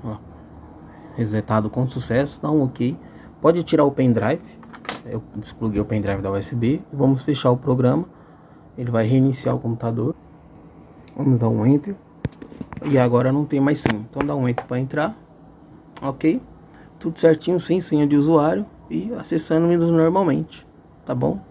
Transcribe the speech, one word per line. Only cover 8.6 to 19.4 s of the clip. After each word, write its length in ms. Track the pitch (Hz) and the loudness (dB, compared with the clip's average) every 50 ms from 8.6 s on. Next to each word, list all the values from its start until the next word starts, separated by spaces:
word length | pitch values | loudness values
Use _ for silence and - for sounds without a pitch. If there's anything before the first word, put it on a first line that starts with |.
| - - - | -20 -20 -14
Ele 140 | - 123 120 | -10 -8 -2
vai 160 | 117 113 113 | 0 0 2
reiniciar 500 | 107 131 131 131 135 135 131 - 127 123 | 4 4 4 4 4 2 0 -2 -4 -4
o 40 | 127 | -2
computador. 560 | - 117 117 117 - 113 120 117 117 - - - - - - - - - - - - - - - - - - - - - - | -2 -4 -6 -4 -4 -4 -4 -2 -4 -4 -4 -6 -12 -20 -20 -20 -20 -20 -20 -20 -20 -20 -20 -20 -20 -20 -20 -20 -20 -20 -8
Vamos 220 | - - 143 131 120 | -2 2 2 2 4
dar 120 | 113 113 | 2 2
um 180 | 113 113 107 123 | 0 2 4 4
enter. 280 | 139 147 143 208 196 190 - _ - - - - - - - - - - - - - - - | 4 4 2 -2 -10 -10 -12 _ -20 -10 -10 -10 -10 -10 -20 -20 -16 -18 -16 -16 -14 -10 -4
E 140 | - 143 131 | 0 2 2
agora 340 | 123 123 120 120 123 131 | 4 4 2 2 2 2
não 140 | 131 143 147 | 0 0 -2
tem 140 | 143 - 139 | -2 0 0
mais 200 | 135 139 147 127 | 2 2 0 0
senha, 240 | - - 113 104 107 117 | 0 -2 -2 -2 -6 -10
então 160 | - 135 143 | -6 -6 -4
dá 100 | 147 147 | -4 -2
um 140 | 143 127 123 | -2 -2 -2
enter 160 | 120 120 - | -2 -2 -6
pra 140 | - 127 123 | -6 -6 -6
entrar. 360 | 131 131 - 151 151 196 220 - - - - - - - - - - - - - - - - - | -6 -4 -4 -4 -4 -4 -6 -10 -20 -20 -20 -20 -20 -20 -20 -20 -20 -20 -20 -20 -20 -20 -20 -10
Ok? 400 | - 139 135 135 - 160 175 254 - - - - - - - - - - - - | -8 -8 -8 -2 0 0 0 0 -4 -10 -20 -20 -20 -20 -20 -20 -20 -20 -20 -10
Tudo 220 | - 165 160 - | -10 -8 -8 2
certinho, 400 | - 165 160 156 - - 180 180 | 4 4 4 4 2 -2 -2 -2
sem 200 | 170 - 165 185 | 0 0 -2 -2
senha 260 | 175 - - 147 147 143 | -2 0 0 2 2 4
de 80 | 147 | 4
usuário 500 | 147 143 156 165 156 147 156 175 196 208 202 - - - - | 2 4 4 4 4 4 2 0 -2 -4 -8 -12 -20 -16 -8
e 240 | 160 160 180 214 240 | -8 -6 -6 -6 -10
acessando 540 | - - - 170 165 | -10 -8 -4 -4 -4